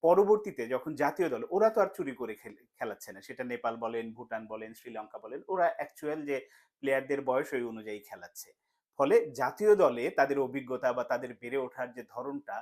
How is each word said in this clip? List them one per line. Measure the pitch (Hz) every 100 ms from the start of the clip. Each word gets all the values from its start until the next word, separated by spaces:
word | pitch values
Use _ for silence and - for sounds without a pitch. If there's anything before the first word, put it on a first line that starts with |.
পরবর্তীতে | 165 180 202 208 208 - 117
যখন | 127 - 143
জাতীয় | 147 - 170
দল, | 120 117
ওরা | 180 220
তো | 226
আর | 190
চুরি | - 147
করে | 120 117 107
খেল-, | 110 104 _ _
খেলাচ্ছে | 117 101 -
না, | 98
সেটা | - 127
নেপাল | 123 120 117 117
বলেন, | 113 117 113
ভুটান | 110 117 113 110
বলেন, | 110 110
শ্রীলঙ্কা | 113 123 110 107 110
বলেন, | 110 131 -
ওরা | 185 170 -
অ্যাকচুয়াল | 143 - 151 156 147
যে | 135 - _ _ _
প্লেয়ারদের | 135 135 131 139
বয়স, | 131 127 -
ওই | 131
অনুযায়ী | 120 113 107 104
খেলাচ্ছে। | - 95 90 - - _ _ _ _ -
ফলে | 139 - -
জাতীয় | 135 131 - 208 208
দলে | 156 120 135
তাদের | 190 139 139
অভিজ্ঞতা | 131 139 123 127 131
বা | 123
তাদের | 120 123 127
বেড়ে | 117 120 135
ওঠার | 127 - 123
যে | 123
ধরনটা | 117 120 131 143 143 101